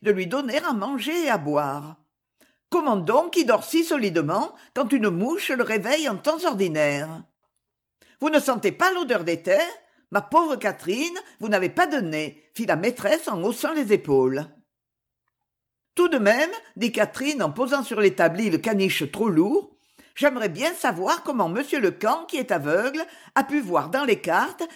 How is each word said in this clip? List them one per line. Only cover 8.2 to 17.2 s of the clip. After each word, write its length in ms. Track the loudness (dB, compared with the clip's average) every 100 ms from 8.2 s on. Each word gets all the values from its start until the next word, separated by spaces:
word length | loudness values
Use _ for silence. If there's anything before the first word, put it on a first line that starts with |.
Vous 100 | 2
ne 80 | 2
sentez 320 | 2 0 0
pas 220 | 2 2
l'odeur 320 | 2 0 0
des 180 | 0 -2
terres ? 240 | 2 2 2 -6 _ _ _
Ma 100 | -4
pauvre 360 | 2 2 4 0
Catherine, 600 | -2 -4 -4 -2 -4 -6 -14 -10
vous 80 | -2
n'avez 220 | 0 0
pas 160 | 0 0
de 100 | 0
nez », 480 | -2 -4 -6 -10 _
fit 120 | -6 -2
la 100 | 0
maîtresse 520 | 0 -2 0 -2 -2
en 140 | -4
haussant 300 | -2 -2 -2
les 220 | -2 2
épaules. « 520 | 0 4 2 4 0 -6 -14 _ _ _ _ _ _ _ _ _ _ _ _ _
Tout 140 | 0 2
de 100 | 2
même, » 320 | 2 2 0 -4 -14 -4
dit 160 | -2
Catherine 500 | 0 -2 -2